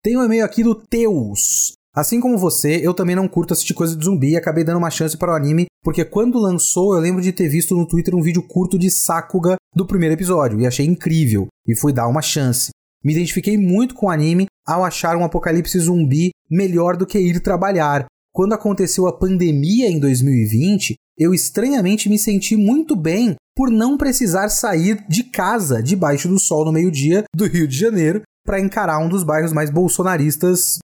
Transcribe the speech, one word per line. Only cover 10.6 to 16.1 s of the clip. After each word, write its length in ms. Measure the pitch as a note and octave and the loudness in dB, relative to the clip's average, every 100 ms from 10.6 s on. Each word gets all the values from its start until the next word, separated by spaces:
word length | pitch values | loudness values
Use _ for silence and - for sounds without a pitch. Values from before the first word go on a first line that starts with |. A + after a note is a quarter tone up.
| B2 | -2
achei 200 | B2 C#3+ | 0 0
incrível 640 | F3 - D#3+ C#3+ G#2+ F#2 _ - | 0 0 2 2 2 -2 _ -4
e 80 | A#2 | 0
fui 160 | D3 | 0
dar 160 | B2+ A#2 | 0 0
uma 140 | C#3 | 0
chance. 480 | D3 - C3+ A#2+ - - _ _ | -2 -2 0 0 -4 -8 _ _
Me 80 | C3+ | -2
identifiquei 460 | D#3 F3 - F3+ G#3 | 0 0 -2 0 2
muito 360 | F#3+ F#3 B3+ | 2 2 0
com 120 | - G3+ | -2 -2
o 40 | |
anime 360 | D#3+ D3+ F3 G3 _ - | 0 2 2 0 _ -4
ao 160 | D#3+ | -2
achar 360 | F#3 - F3 E3+ | -2 -2 -2 0
um 60 | |
apocalipse 540 | E3+ E3 F3 E3 E3+ F#3 | 0 -2 0 -2 0 0
zumbi 520 | E3 F3 D#3 | 0 2 2